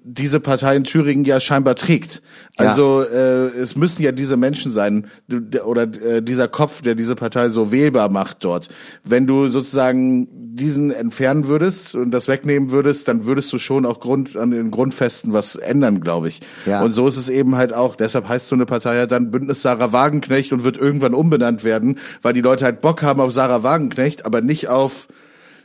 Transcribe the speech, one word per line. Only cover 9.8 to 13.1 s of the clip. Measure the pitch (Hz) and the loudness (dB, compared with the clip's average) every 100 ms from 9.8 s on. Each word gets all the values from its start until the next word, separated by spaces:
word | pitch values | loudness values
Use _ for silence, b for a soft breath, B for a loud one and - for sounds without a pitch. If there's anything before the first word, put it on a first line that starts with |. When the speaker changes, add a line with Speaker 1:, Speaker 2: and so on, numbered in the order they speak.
| 127 127 131 127 123 123 117 | 2 2 2 0 -2 -8 -14
Speaker 1:
diesen | 120 147 139 147 | -4 -2 0 -2
entfernen | 113 117 - 131 151 139 | -2 -6 -2 0 2 2
würdest | 151 180 190 - 123 | 2 0 -2 -6 -4
und | 123 | -2
das | 123 127 | -2 0
wegnehmen | 135 147 143 135 | -2 0 0 2
würdest, | 139 143 143 | 2 2 0
dann | - | -2